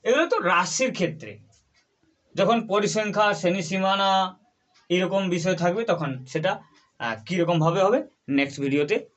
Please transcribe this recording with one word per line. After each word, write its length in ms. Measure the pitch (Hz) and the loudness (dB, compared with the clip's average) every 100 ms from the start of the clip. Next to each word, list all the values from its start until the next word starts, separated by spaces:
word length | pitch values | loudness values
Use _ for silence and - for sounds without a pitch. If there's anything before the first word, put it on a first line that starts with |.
এগুলো 220 | 208 269 330 | 2 2 2
তো 40 | 466 | 0
রাশির 520 | 180 175 180 - 254 - | 2 0 0 0 -2 0
ক্ষেত্রে, 340 | 175 - 107 104 - _ _ _ _ _ _ _ _ - | -4 -4 -14 -18 -20 _ _ _ _ _ _ _ _ -2
যখন 180 | 190 233 220 | 2 2 2
পরিসংখ্যা, 560 | 202 202 220 208 202 214 196 | 0 0 -2 -2 0 0 2
শ্রেণী 220 | 175 190 156 | 0 -2 -2
সীমানা 400 | 190 190 196 196 190 185 180 _ _ _ _ _ | -2 0 2 2 2 0 -6 _ _ _ _ _
এরকম 320 | 180 185 196 190 170 | -2 0 0 -2 -2
বিষয় 220 | 165 175 | 0 0
থাকবে, 180 | 175 190 226 | 0 -2 -2
তখন 180 | 170 147 127 127 | -2 -2 -8 -6
সেটা, 200 | 160 175 214 - _ _ _ | -4 -2 -4 -10 _ _ _
আহ, 160 | 117 110 110 | -8 -8 -6
কীরকমভাবে 540 | 180 170 175 156 190 190 | -2 2 2 2 4 4
হবে 140 | 254 311 _ - | 2 -2 _ -2
নেক্সট 280 | 139 139 - | 0 0 -2
ভিডিওতে 320 | 139 143 147 220 - | 0 0 0 -2 -4